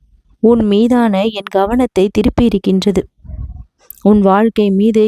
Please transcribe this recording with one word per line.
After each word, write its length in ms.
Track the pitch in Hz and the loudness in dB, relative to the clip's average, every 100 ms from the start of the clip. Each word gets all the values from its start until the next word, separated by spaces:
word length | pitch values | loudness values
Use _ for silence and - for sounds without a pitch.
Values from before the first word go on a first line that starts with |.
| _ _ _ _ | _ _ _ _
உன் 200 | 220 233 214 | 0 2 0
மீதான 560 | 202 233 247 233 190 220 | 0 2 2 0 0 -4
என் 200 | 208 196 | -6 -6
கவனத்தை 520 | 190 196 247 247 - 202 | -4 -2 -2 -2 0 -2
திருப்பியிருக்கின்றது. 920 | - 247 - 240 202 190 190 208 185 - _ - - - - - _ - - | 0 -2 0 0 0 -2 -2 0 -2 -4 _ -18 -14 -14 -16 -20 _ -20 -4
உன் 160 | 190 208 | 2 2
வாழ்க்கை 440 | 196 196 226 214 208 | 4 2 0 0 0
மீது 320 | 196 214 220 | 0 0 2